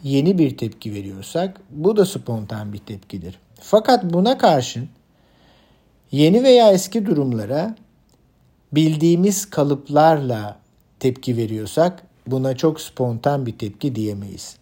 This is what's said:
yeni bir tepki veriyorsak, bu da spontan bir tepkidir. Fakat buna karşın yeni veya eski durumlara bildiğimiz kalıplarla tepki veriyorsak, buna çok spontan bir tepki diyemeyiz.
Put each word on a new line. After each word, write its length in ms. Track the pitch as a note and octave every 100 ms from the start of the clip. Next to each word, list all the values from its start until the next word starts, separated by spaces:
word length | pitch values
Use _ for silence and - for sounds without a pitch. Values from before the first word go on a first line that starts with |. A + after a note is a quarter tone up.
yeni 360 | C#3+ C#3 D#3 F#3+
bir 180 | C#3 B2
tepki 380 | A2+ - A2
veriyorsak, 680 | G#2 G2 F#2+ G2 E3 F#3+ F#3 _
bu 260 | D3 E3+ G#3+
da 100 | F#3
spontan 640 | - B2 A2+ G#2+ A2 G#2
bir 60 | G#2
tepkidir. 600 | - G2 - G2 F2 - _ _
Fakat 440 | - G#3+ A3 B3
buna 340 | F3+ E3+ G3+ C4
karşın 500 | A3 D3 B2 A#2 C3 - _ _ _ _ _ _ _ _ _ _ _
yeni 320 | C3+ D3+ G#3+
veya 280 | C4 B3 A3
eski 340 | F#3 - A#3 G#3
durumlara 680 | D#3 C3+ A#2 G#2 C#3 G3+ A3 _ _ _ _ _ _ _ _ _
bildiğimiz 800 | C#3+ D#3 D#3 E3 E3+ F#3+ G3 -
kalıplarla 1080 | - C#3+ C#3 - D3 D#3+ D#3 C3 A2+ G#2 G#2 _ _ _ _
tepki 360 | C3 B2+ - A#2
veriyorsak, 680 | A2 A2 G#2+ - F3 F3+ - _ -
buna 300 | C3 C3 B2+
çok 240 | D#3+ D#3
spontan 640 | - - B2+ A#2 C#3+ C#3+ B2
bir 120 | -
tepki 360 | G#2+ G2 -
diyemeyiz. 640 | A#2+ A2 G2+ G2 F#2+ - -